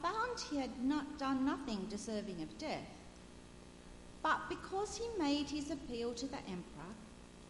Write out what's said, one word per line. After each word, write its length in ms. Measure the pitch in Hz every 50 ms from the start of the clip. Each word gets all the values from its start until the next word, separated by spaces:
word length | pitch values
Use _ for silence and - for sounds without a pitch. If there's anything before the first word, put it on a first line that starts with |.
found 380 | - 339 392 440 453 494 480 453 - -
he 80 | 302
had 260 | 285 262 240 - - 240
not 340 | 262 294 - 269 294 294
done 280 | - 277 269 269 262 262
nothing 420 | 277 320 - - - 220 196 185 -
deserving 520 | 208 208 - - 220 208 202 202 185 170 156
of 140 | 156 -
death, 300 | - 320 294 202 151 - - - - - - - - - - - - - - - - - - - - - - - - - - - -
but 260 | - 311 311 - -
because 480 | - 359 - - - 370 381 415 415 -
he 260 | - 453 466 466 403
made 280 | 311 277 285 294 294 277
his 220 | 277 302 277 294
appeal 420 | 330 269 - - 247 233 233 240 240
to 140 | - 277
the 100 | 269 -
emperor, 560 | 262 - - 185 175 165 - - - 156 175 220 - - - - - - - - - -